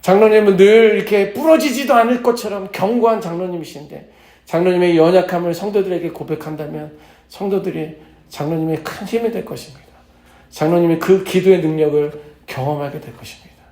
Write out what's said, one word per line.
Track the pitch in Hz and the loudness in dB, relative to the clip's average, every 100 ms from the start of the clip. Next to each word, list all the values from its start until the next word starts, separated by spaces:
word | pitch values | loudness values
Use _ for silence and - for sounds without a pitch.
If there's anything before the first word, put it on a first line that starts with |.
장로님은 | - 190 220 214 208 185 | 2 4 6 6 4 6
늘 | 196 220 220 214 | 6 8 6 2
이렇게 | - 208 196 | 0 0 0
부러지지도 | 233 311 320 302 254 269 | -2 2 2 2 -2 0
않을 | 247 226 247 | 2 2 0
것처럼 | 247 233 214 202 190 | -2 -2 -4 -8 -10
견고한 | - 190 240 226 220 | -4 -2 0 0 0
장로님이신데, | 175 170 185 175 151 143 147 147 - _ _ _ _ | -4 -8 -8 -8 -12 -16 -18 -20 -20 _ _ _ _
장로님의 | 160 180 180 180 170 | 0 2 2 4 4
연약함을 | 160 185 - 175 175 | 4 4 2 -2 -4
성도들에게 | 165 202 208 190 175 170 | -6 -4 -2 -2 -4 -6
고백한다면 | - 147 156 - 151 147 156 151 - _ _ _ | -10 -10 -10 -10 -12 -10 -12 -14 -18 _ _ _
성도들이 | - 202 190 185 160 151 - - _ _ | -10 -4 -4 -4 -8 -10 -12 -20 _ _
장로님의 | - 147 165 160 156 | -10 -6 -4 -4 -4
큰 | - - 196 | -8 -12 -6
힘이 | 233 233 | -4 -4
될 | 214 | -6
것입니다. | - - - - _ _ _ _ _ _ _ | -8 -12 -16 -20 _ _ _ _ _ _ _
장로님의 | - 156 175 170 165 | -4 0 2 2 0
그 | - 190 | 2 0
기도의 | - 185 185 185 | 0 0 4 2
능력을 | 156 156 151 147 147 151 - - - | 2 0 0 0 -2 -6 -20 -20 -16
경험하게 | - 131 147 143 151 | -8 -6 -4 -6 -10
될 | - | -16
것입니다. | 147 - - - _ _ | -20 -20 -20 -20 _ _